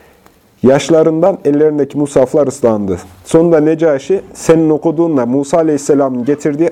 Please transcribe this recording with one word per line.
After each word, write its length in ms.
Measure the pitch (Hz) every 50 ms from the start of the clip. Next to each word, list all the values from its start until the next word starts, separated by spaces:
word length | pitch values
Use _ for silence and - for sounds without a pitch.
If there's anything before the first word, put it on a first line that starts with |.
| _ _ _ _ _ _ _ _ _ _ _ _
yaşlarından 760 | - 123 135 143 - - 165 160 160 160 160 160 170 196 190 - -
ellerindeki 540 | 143 147 143 151 151 151 147 139 139 - 143
musaflar 480 | 147 139 - 143 131 127 - 156 139
ıslandı. 520 | 127 127 - - 117 110 104 101 95 90 87 - - - - -
Sonunda 360 | - - 165 170 170 170 151
Necaşi, 600 | 151 156 160 156 165 160 143 131 - - 190 196 - - -
"Senin 360 | - - - 160 165 160 156
okuduğunla 560 | 156 139 - 170 151 156 170 165 156 135 120
Musa 300 | 117 131 143 139 139 180
aleyhisselamın 680 | 170 160 160 147 139 139 - 151 139 139 135 127 123 117
getirdiği 460 | 135 147 143 - 156 143 147 170 170